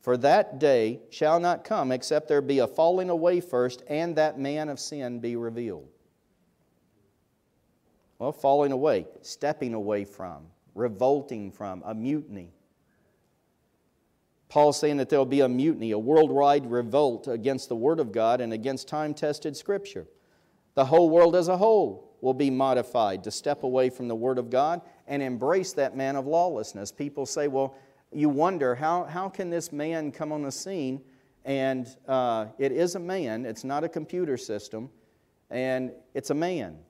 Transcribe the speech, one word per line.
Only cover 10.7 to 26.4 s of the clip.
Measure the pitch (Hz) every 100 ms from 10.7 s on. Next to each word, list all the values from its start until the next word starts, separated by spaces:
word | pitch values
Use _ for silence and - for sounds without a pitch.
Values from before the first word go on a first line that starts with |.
revolting | 95 120 101 127 143 131 117 101
from, | - 104 92 92
a |
mutiny. | 110 120 151 143 101 87 _ _ _ _ _ _ _ _ _ _ _ _ _ _ _ _ _ _ _ _
Paul's | 151 147 143
saying | 151 143
that | 135
there'll | 147
be | 131 139
a | 131
mutiny, | 123 147 135 113
a | 107
worldwide | 113 156 156 135 143 143 127
revolt | 120 117 131 147 113 -
against | 117 113 131 -
the | 117
Word | 127 160
of | 127
God | 107 113 123
and | 117
against | 113 117 131 -
time-tested | 151 151 151 151 147 160 139
Scripture. | - 202 202 - 80 _ _ _ _ _ _
The | -
whole | 131 160 170
world | 165 170
as | 175 170
a | 180
whole | 214 220 147 95 - _
will | 127
be | 131 143
modified | 131 135 123 117 123 107 95
to | 92
step | - 147 143
away | 131 131 127
from | 123 123
the |
Word | 113 123 127
of | 117
God | 123 147 175 - _ -
and | 143
embrace | 135 123 127 190 185
that | - 135 127
man | 135
of | 139 135
lawlessness. | 165